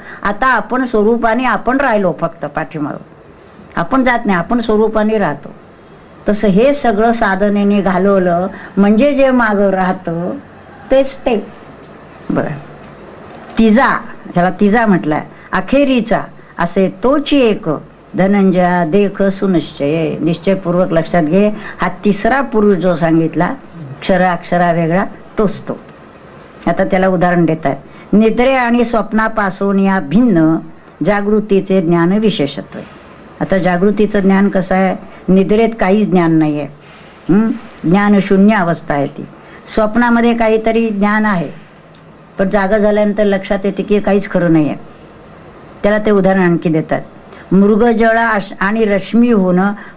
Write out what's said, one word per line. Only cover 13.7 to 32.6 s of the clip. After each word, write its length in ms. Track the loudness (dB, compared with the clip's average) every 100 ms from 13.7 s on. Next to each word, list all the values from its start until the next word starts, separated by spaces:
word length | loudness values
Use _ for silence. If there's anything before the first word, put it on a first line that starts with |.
| 4 2 -2 -8 -16 -6
त्याला 160 | -2 0
तिजा 360 | 2 2 2 2
म्हटलाय, 380 | 0 -2 -4 -6 -16 -8
अखेरीचा 680 | -6 -2 0 2 0 0 -2 -4 -14 -14 -6
असे 360 | -4 0 -2 0
तोची 360 | 0 0 0 2
एक 300 | 2 0 -4 -6 -8 -20 -8
धनंजया 720 | -2 0 2 2 2 2 0 0
देख 380 | 0 0 0
सुनिश्चय. 920 | -2 0 0 0 -2 -4 -4 -2 -2 -2
निश्चयपूर्वक 720 | -2 -2 -2 -2 0 0 0
लक्षात 320 | 0 0 0
घे, 280 | 2 2 2 -2 -10 -6
हा 80 | -6 -2 -2
तिसरा 360 | 0 0 -2
पुरुष 360 | -2 0 2 2
जो 180 | 0 0
सांगितला, 580 | 2 2 0 0 -2 -4 -14 -18 -16 -8
क्षरा 300 | 0 2 2
अक्षरा 400 | -2 -2 0 0
वेगळा, 340 | 0 0 0 -2 -8 -8 -2
तोच 240 | -2 -2
तो. 180 | -10 -12 -14 -20 -20 -20 -20 -20 -20 -10 -4
आता 160 | -2
त्याला 240 | -2 0 0
उदाहरण 380 | 0 2 2 0
देत 200 | 0 -4
आहे, 100 | -6 -10 -20 -2 2
निद्रे 360 | 2 2 2
आणि 320 | 2 0 0 0
स्वप्नापासून 920 | -2 -2 -2 -2 -2 -4 -2 0 2
या 200 | 2 0
भिन्न 560 | 0 2 4 4 2 0 -4 -16 -20 -6 -2
जागृतीचे 760 | 0 0 0 2 0 2 0
ज्ञान 300 | 2 2 2
विशेषत्व 680 | 2 0 0 -4 -6